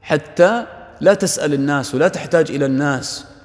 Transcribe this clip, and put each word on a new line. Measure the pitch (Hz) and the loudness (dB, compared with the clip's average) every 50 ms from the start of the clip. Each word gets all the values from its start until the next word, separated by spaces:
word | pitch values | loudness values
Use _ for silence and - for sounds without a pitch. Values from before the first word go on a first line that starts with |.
حتى | _ - 160 147 - - - - 139 190 226 233 226 - - - - - - - | _ -2 -2 -2 -2 -6 2 4 4 4 4 0 -4 -8 -16 -20 -20 -20 -12 0
لا | 143 180 208 | 2 2 4
تسأل | 202 202 175 - - - 151 143 | 4 2 -2 -2 -2 -2 -2 0
الناس | 135 139 143 143 139 127 - - | 0 0 0 0 -2 -2 -2 0
ولا | 131 160 | 2 2
تحتاج | 190 190 165 147 - - 165 156 - | 2 0 -2 -6 0 2 2 2 2
إلى | - 143 139 | 0 -2 -2
الناس | 135 135 131 147 143 139 131 - - - - - - - - | 0 0 0 0 0 -2 -2 -4 -8 -10 -12 -14 -18 -20 -20